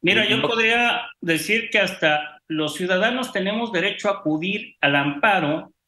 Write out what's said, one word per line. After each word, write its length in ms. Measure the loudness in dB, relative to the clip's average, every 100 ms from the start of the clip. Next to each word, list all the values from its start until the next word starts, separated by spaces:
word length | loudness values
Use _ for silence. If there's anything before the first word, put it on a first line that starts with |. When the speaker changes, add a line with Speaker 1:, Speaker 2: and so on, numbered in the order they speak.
Speaker 1:
Mira, 240 | 2 2 2
Speaker 2:
Y 40 |
Speaker 1:
yo 80 | 2
Speaker 2:
no 100 | 0
Speaker 1:
podría 540 | 0 2 2 2 -2 -6 -10
decir 500 | -2 -2 2 -2 0
que 80 | 0
hasta 640 | 0 0 2 2 -2 -14 _
los 280 | -4 -2 -2
ciudadanos 560 | 0 2 2 0 -4
tenemos 400 | -2 -2 -2 -2
derecho 380 | -2 -2 -2 -2
a 100 | -2
acudir 560 | -2 -2 -2 -4 -8 -2
al 140 | 2 2
amparo 800 | 0 0 2 2 2 -2 -6 _